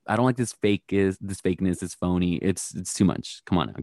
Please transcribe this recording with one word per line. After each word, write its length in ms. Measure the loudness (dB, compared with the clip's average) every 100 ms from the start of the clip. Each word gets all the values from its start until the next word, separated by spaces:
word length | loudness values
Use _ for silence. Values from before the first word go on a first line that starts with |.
| -2
I 80 | 2
don't 80 | 2
like 120 | 2
this 160 | -2
fake 320 | 0 0 0 0
is, 260 | 0 2 0
this 200 | -8 -4
fakeness, 380 | -2 0 0 -2
this 160 | -6 -4
phony. 420 | 0 2 2 0
It's, 380 | 0 -2 -6 -8
it's 180 | -8
too 120 | 2 2
much. 360 | 2 -6 -14 -2
Come 120 | 0
on 80 | 0
now, 40 | -2